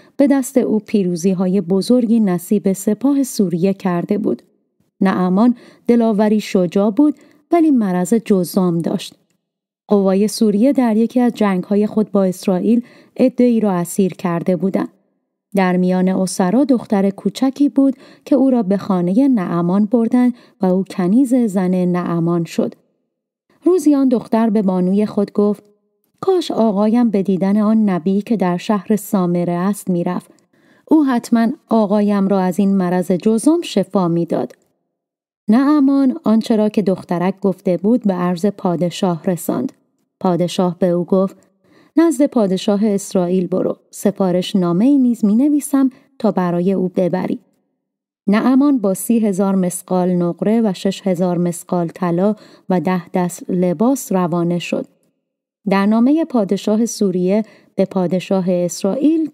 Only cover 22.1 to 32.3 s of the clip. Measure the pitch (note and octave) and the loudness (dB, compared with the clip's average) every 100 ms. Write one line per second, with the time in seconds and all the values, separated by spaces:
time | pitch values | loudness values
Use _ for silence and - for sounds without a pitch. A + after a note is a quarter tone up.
22.1 | E3+ E3 F3 E3 - D#3+ - _ _ _ | -2 0 0 -2 -4 -4 -6 _ _ _
23.1 | _ _ _ _ _ E4 F#4 D4+ C#4 C4+ | _ _ _ _ _ 0 2 2 2 2
24.1 | A#3 - A3 A3+ G#3 F#3+ F#3 F3+ G3+ G#3 | 0 0 0 2 2 0 0 0 0 0
25.1 | - G3+ - G#3 G3+ - _ _ _ _ | -2 -4 0 0 -2 -8 _ _ _ _
26.1 | - - F#4 D#4 - A3+ G3 G#3+ A#3 A#3+ | -8 -2 -2 -2 -2 0 0 0 2 0
27.1 | G3 G3 F#3 F#3+ G#3 G#3 A3 G#3 F3 E3 | 0 0 0 0 0 2 2 2 0 -2
28.1 | G3 G3+ A3 F#3 F3 - G#3 - G#3+ - | -2 -2 -2 0 -2 -2 -2 -2 -4 -2
29.1 | G3+ F3 F3 F3 F3 F#3+ G3+ - F3 F3 | -2 0 0 -2 -2 -2 -4 -4 -2 -2
30.1 | F3+ - _ _ _ _ _ - D#4 C#4 | -6 -10 _ _ _ _ _ 0 2 2
31.1 | A#3+ - A#3 A3+ D4+ - A3+ G3+ G#3 G#3 | 0 0 0 0 -2 -2 0 2 0 0
32.1 | G3+ F#3+ | 0 0